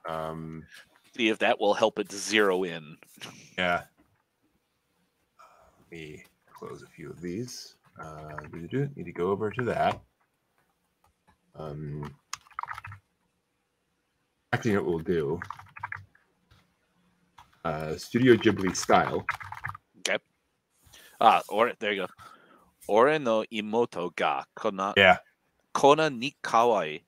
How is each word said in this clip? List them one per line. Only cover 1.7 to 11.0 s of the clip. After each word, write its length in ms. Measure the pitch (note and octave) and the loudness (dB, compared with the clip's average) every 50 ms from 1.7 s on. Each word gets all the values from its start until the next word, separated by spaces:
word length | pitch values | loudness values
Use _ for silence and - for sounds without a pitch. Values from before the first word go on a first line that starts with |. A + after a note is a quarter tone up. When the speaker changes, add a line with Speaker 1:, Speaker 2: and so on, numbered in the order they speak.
| G2+ | 4
Speaker 2:
help 240 | - A2+ A2 - - | 4 2 2 2 -2
it 120 | G2+ F#2 | -6 -6
zero 520 | G2 G2+ F#2+ G2 G#2 A2 G#2+ G2 F#2 F#2 F#2+ | -8 -10 -6 0 2 4 4 4 2 0 -2
in. 320 | F2 E2 E2+ D#2 D2+ E2 _ - _ - - - - - - - - - | -4 -6 -10 -12 -16 -20 _ -20 _ -20 -18 -18 -18 -18 -20 -20 -14 -6
Speaker 1:
Yeah. 260 | - F#2 F2 F2 E2 - - _ _ _ _ _ _ _ _ _ _ _ _ _ _ _ _ _ _ _ _ _ _ _ _ _ _ _ _ _ _ - - _ _ _ _ _ _ | -2 0 0 0 0 -2 -10 _ _ _ _ _ _ _ _ _ _ _ _ _ _ _ _ _ _ _ _ _ _ _ _ _ _ _ _ _ _ -20 -20 _ _ _ _ _ _
Let 120 | _ _ | _ _
me 320 | F2 E2 D#2 D2+ D#2 - - - _ _ _ _ - | -16 -16 -14 -14 -16 -18 -20 -20 _ _ _ _ -20
close 300 | - - - - C#2+ - | -16 -16 -14 -14 -16 -18
a 40 | |
few 220 | - - - D#2+ - | -20 -20 -18 -16 -16
of 100 | - - | -14 -10
these. 540 | E2+ F2 F2 A2 B2 B2 - - - - - _ _ _ _ - | -8 -8 -6 -6 -8 -10 -12 -16 -18 -18 -20 _ _ _ _ -18
Uh, 360 | D#2+ D#2+ D#2 D#2 D#2 D2+ D2+ D2+ - - - | -16 -16 -14 -14 -14 -14 -14 -14 -14 -14 -14
do, 60 | E2 | -14
do, 60 | E2 | -12
do. 220 | E2 A#2 C3 C#3+ C#3 - | -6 -4 -4 -4 -4 -6
Need 100 | - F2+ | -12 -14
to 60 | F2 | -12
go 200 | - F2 F2 F#2+ | -6 -4 -2 -2
over 180 | G2+ G2 A2 G#2 | 0 -2 -2 -4
to 140 | G2 B2 B2 | -4 -4 -4
that. 360 | A2 E2 D#2+ E2 - - - - _ _ _ _ _ _ _ _ _ _ _ _ _ _ _ _ _ _ _ | -2 0 0 0 0 0 -2 -14 _ _ _ _ _ _ _ _ _ _ _ _ _ _ _ _ _ _ _